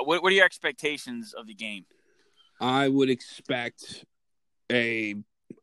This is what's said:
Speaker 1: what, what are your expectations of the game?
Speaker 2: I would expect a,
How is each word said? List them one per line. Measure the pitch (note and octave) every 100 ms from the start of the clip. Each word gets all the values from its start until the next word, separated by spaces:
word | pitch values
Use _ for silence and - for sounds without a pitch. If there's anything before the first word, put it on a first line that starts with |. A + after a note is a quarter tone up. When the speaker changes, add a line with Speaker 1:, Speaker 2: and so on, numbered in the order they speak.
Speaker 1:
what, | C3+ E3+
what | F3+
are | G3
your |
expectations | F#3 - E3 C3 D3 D3 - A#2+ A2
of | G#2 A2
the |
game? | G#2 A2 G2+ F2 _ _ _ _ _ _ -
Speaker 2:
I | A#2+ C3 C#3
would | C3+ C3+
expect | B2+ - - - B2+ A#2+ - - - - _ _ _ _ _ -
a, | A#2+ A#2 A2+ G#2+ G#2 - _ - -